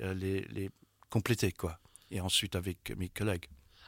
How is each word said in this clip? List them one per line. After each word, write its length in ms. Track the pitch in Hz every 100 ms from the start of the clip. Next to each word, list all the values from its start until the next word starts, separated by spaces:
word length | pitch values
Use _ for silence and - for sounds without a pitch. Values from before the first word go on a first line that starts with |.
euh, 120 | 95
les, 280 | 95 95 98 -
les 200 | 104 98 - - - -
compléter, 420 | 117 - 117 98
quoi. 280 | - 85 82 - - -
Et 100 | 95
ensuite 340 | 92 - 101 92
avec 360 | 95 85 - -
mes 140 | 90
collègues. 360 | - 107 87 - - - -